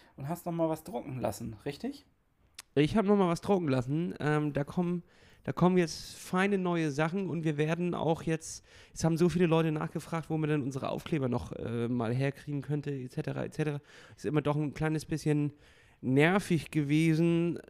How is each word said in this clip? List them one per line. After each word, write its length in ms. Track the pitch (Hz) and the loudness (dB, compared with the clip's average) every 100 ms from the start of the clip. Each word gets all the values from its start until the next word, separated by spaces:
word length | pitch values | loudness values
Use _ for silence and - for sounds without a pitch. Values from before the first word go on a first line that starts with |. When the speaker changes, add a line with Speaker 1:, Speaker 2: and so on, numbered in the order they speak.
| - - | -20 -12
Speaker 1:
und 100 | 135 | -8
hast 160 | 170 - | -8 -6
noch 80 | |
mal 160 | 165 165 | -2 0
was 140 | 160 | -2
drucken 360 | - 233 - 131 | -6 -10 -8 -6
lassen, 360 | 113 - 120 110 - | -4 -4 -8 -8 -10
richtig? 400 | 143 233 277 _ _ _ _ _ - - - | -8 -8 -10 _ _ _ _ _ -20 -4 2
Speaker 2:
Ich 200 | 151 214 | 2 4
hab 80 | 196 | 4
noch 100 | 208 | 4
mal 140 | 180 | 4
was 100 | 170 | 2
drucken 300 | - 196 165 | 2 0 2
lassen, 460 | 131 123 151 180 - | 0 0 -2 -2 -2
ähm, 320 | 147 151 151 | 0 0 0
da 140 | 143 143 | -2 -2
kommen, 380 | - 175 175 - _ - - - | -2 0 -2 -6 _ -20 -10 -8
da 80 | |
kommen 240 | - 180 185 | 2 4 4
jetzt 380 | 165 - - - | 2 -2 -14 -16
feine 400 | - 185 196 202 | -4 0 2 2
neue 340 | 180 170 160 | 0 0 0
Sachen 380 | 135 156 185 190 | 0 0 0 -4
und 160 | 160 160 | -2 0
wir 100 | 147 | 0
werden 360 | 151 165 175 | 0 0 0
auch 280 | 170 - 160 | 0 0 0
jetzt, 420 | - 160 - - - - - | 0 -4 -4 -14 -16 -20 -18
es 120 | - 165 | -2 2
haben 100 | 160 | 4
so 120 | 175 | 4
viele 160 | 165 175 | 4 4
Leute 260 | 160 165 | 4 4
nachgefragt, 580 | 156 165 165 - 165 151 | 0 -4 -6 -6 -8 -4
wo 80 | 160 | -2
man 120 | 151 | 0
denn 120 | 151 | 0
unsere 280 | 139 135 - | -2 -4 -4
Aufkleber 400 | - - 160 131 | -4 -2 -2 0
noch, 240 | 123 - | -2 -4
äh, 340 | - - 117 117 | -8 -6 -4 -2
mal 260 | 123 113 | -2 -2
herkriegen 480 | 123 139 - - 143 | 0 -2 -4 -6 -8
könnte, 300 | 135 147 143 | -4 -4 -4
et 220 | 139 127 | -6 -6
cetera, 320 | - 147 135 - | -6 -4 -4 -4
et 80 | |
cetera. 260 | - 151 143 - - - - | -4 -4 -4 -8 -20 -20 -10
Ist 80 | 101 | -2
immer 160 | 147 | 0
doch 160 | 147 147 | 0 0
ein 160 | 151 | -2
kleines 320 | - 156 156 - | -2 -2 -2 -4
bisschen 480 | 156 156 147 147 - - - _ _ | -2 0 2 0 -4 -16 -20 _ _
nervig 680 | - 131 156 196 - 170 - | 0 4 6 4 2 0 0
gewesen, 920 | 156 143 151 160 156 170 170 170 147 - | -2 2 4 4 4 4 2 0 -4 -8